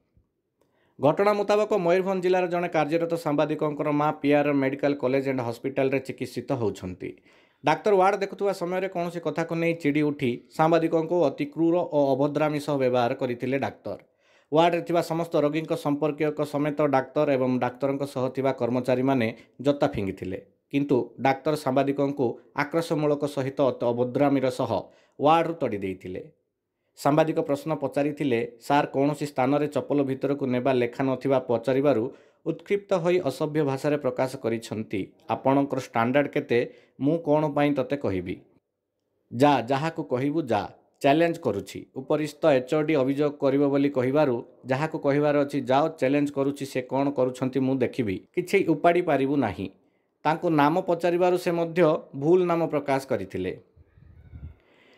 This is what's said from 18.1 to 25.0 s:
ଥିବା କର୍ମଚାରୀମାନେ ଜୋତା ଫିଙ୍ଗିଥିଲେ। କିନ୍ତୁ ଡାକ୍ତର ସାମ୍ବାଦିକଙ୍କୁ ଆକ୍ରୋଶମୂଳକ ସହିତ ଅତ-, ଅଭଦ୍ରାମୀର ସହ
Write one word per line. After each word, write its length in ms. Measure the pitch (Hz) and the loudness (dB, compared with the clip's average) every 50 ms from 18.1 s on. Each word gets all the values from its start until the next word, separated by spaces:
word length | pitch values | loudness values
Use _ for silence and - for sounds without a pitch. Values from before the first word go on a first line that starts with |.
| - 131 127 131 | -4 -4 -4 -4
ଥିବା 240 | - 135 131 135 | -2 -2 0 0
କର୍ମଚାରୀମାନେ 800 | 127 - 120 117 123 127 123 135 127 127 127 135 131 127 113 113 117 - - _ _ - | 0 0 -2 -2 -2 0 0 0 0 2 2 2 2 2 0 -2 -4 -6 -14 _ _ -4
ଜୋତା 260 | 123 143 143 - 151 | 0 0 2 2 0
ଫିଙ୍ଗିଥିଲେ। 600 | - - 113 98 95 95 - 92 92 95 - - _ _ _ _ _ | -2 0 -2 -4 -4 -6 -6 -8 -8 -8 -10 -12 _ _ _ _ _
କିନ୍ତୁ 440 | 139 139 143 - 139 117 - - - - | -2 -2 0 2 2 0 0 -2 -4 0
ଡାକ୍ତର 340 | 117 135 135 - - 156 151 | 0 0 2 0 0 -2 -2
ସାମ୍ବାଦିକଙ୍କୁ 840 | 147 - 135 127 139 139 139 139 143 139 139 139 - 127 113 - - - _ - | -2 -2 0 0 0 0 0 0 -2 -2 -2 -2 -2 -2 -2 -2 -6 -14 _ -4
ଆକ୍ରୋଶମୂଳକ 680 | 143 143 143 165 165 165 - 160 147 151 147 143 143 147 | -4 -2 -2 -2 -2 -2 -2 -2 0 0 0 0 0 -2
ସହିତ 340 | 143 - 143 127 135 135 - | -4 -4 -4 -6 -4 0 0
ଅତ-, 240 | 139 123 - - 123 | 0 0 0 0 -2
ଅଭଦ୍ରାମୀର 680 | 120 120 123 123 123 123 139 143 139 139 135 131 127 | 0 0 0 0 0 0 2 2 4 2 2 2 0
ସହ 320 | 123 - 131 110 104 87 - - - _ | 0 -2 -2 -2 -2 -2 -4 -6 -16 _